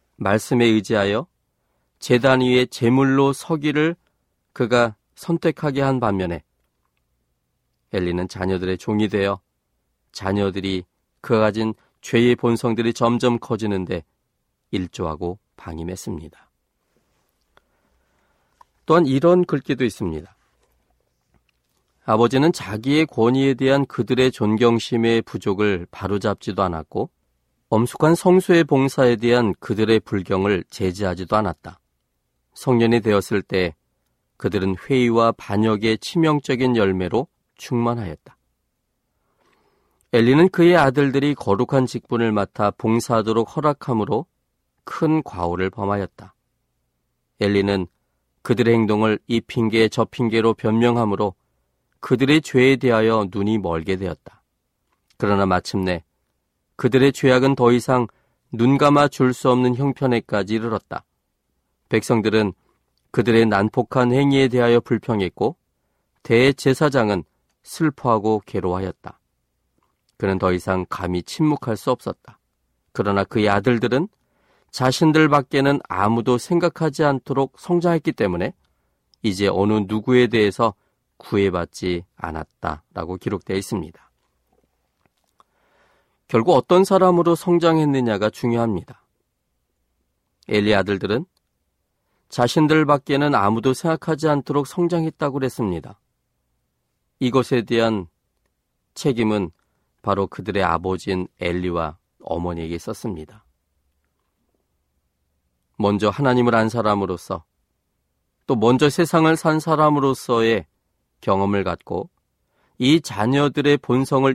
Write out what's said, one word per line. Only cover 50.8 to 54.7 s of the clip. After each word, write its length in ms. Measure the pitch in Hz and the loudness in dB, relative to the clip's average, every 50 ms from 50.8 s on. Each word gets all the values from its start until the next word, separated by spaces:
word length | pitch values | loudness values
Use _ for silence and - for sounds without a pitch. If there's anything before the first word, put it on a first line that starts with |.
| 117 120 117 120 113 104 98 - 104 98 - - _ _ _ _ _ _ _ _ _ _ _ _ | 2 2 2 2 0 -2 -2 -2 -2 -4 -6 -8 _ _ _ _ _ _ _ _ _ _ _ _
그들의 400 | - - 131 117 135 131 151 156 | -4 -2 0 0 2 2 2 0
죄에 360 | 151 - - 127 127 135 135 | 0 0 2 4 4 4 4
대하여 500 | 123 135 123 117 110 110 113 113 110 104 92 | 2 2 2 2 2 2 2 2 0 0 -2
눈이 280 | - 104 101 104 110 107 | -4 -4 -2 0 0 -2
멀게 380 | 92 87 85 82 80 92 95 | -2 -4 -4 -4 -4 -4 -4
되었다. 460 | 92 98 90 85 - _ - - _ _ _ _ _ _ _ | -4 -4 -8 -10 -12 _ -20 -20 _ _ _ _ _ _ _